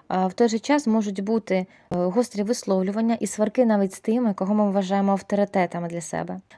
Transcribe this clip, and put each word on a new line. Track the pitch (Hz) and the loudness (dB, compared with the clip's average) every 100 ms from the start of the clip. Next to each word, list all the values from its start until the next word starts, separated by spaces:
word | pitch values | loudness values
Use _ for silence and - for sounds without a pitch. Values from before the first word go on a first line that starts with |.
| - | -4
а | 185 185 | -2 0
в | |
той | - 233 | 2 2
же | 220 | 2
час | - 285 233 | 0 0 2
можуть | 220 208 196 | 2 0 -2
бути, | 196 226 - 190 | -2 -2 0 -2
е, | 185 - - | -2 -10 -6
гострі | 180 180 196 240 202 | -2 0 0 0 -2
висловлювання | 208 240 - 190 185 208 226 233 | -2 -2 0 0 0 0 0 0
і | 202 | -4
сварки | - 214 254 240 | -2 -2 2 2
навіть | 208 196 | 2 0
з | - | -2
тими, | - 233 233 | -2 0 0
кого | 196 190 | 0 0
ми | 214 208 | 2 2
вважаємо | 190 185 196 196 | 0 0 0 2
авторитетами | 196 - 202 196 196 175 175 170 | 0 0 0 0 0 0 -2 -6
для | 170 | -8
себе. | 165 165 170 185 - | -8 -6 -6 -10 -14